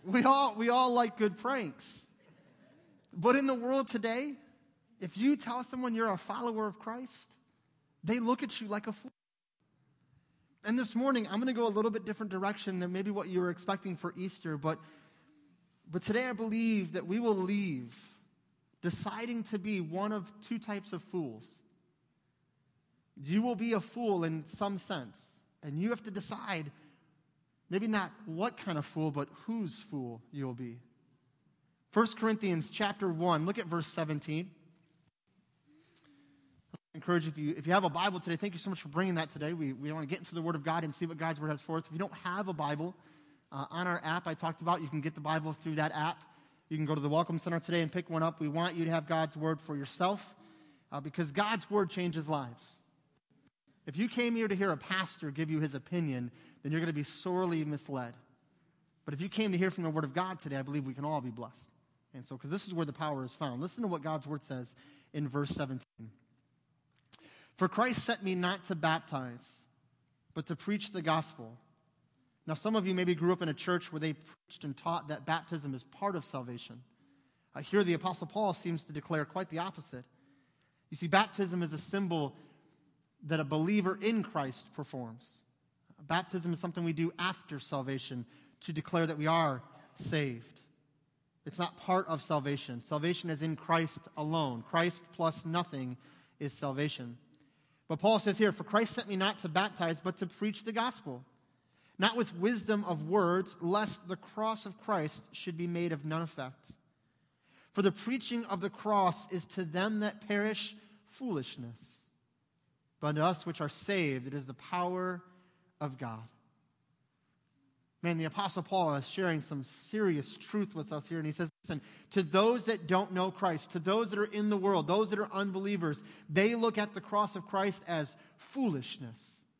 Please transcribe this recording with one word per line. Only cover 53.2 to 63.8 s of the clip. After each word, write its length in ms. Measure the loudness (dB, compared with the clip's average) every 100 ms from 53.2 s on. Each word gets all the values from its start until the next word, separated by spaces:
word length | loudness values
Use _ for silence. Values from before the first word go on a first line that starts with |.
| _ _ _ _ _ _ -8
If 100 | -2
you 100 | 0
came 300 | 2 2 2
here 100 | 2
to 80 |
hear 160 | 2 2
a 60 | 2
pastor 540 | 0 0 0 -2 -6
give 200 | -2 0
you 100 | 0
his 140 | 0
opinion, 560 | -2 -2 -2 0 -2 -4 -8 -20 -10
then 100 | -2
you're 80 | 0
gonna 120 | 0
be 100 | -2
sorely 640 | -4 -4 -2 2 2 2
misled. 500 | 0 -4 -4 -6 -6 -12 _ _ _ _ _ _ _ _
But 100 | -8
if 60 | -4
you 80 | -2
came 240 | 2 2
to 60 | 4
hear 120 | 2
from 140 | 2
the 60 | 0
Word 140 | 0
of 100 | 0
God 240 | -2 -2 -4
today, 180 | -4 -4
I 60 |
believe 240 | -2 -4 -4
we 80 |
can 100 | -4
all 160 | -2 -2
be 100 | -4
blessed. 400 | -8 -12 -14 -20 _ _ _ _
And 120 | -16 -12
so, 120 | -12
'cause 120 | -6
this 180 | -4 -2
is 60 |
where 120 | -2 -4
the 60 |
power 320 | -2 -4 -2
is 100 | -6
found. 260 | -4 -4 -2
Listen 220 | -6 -4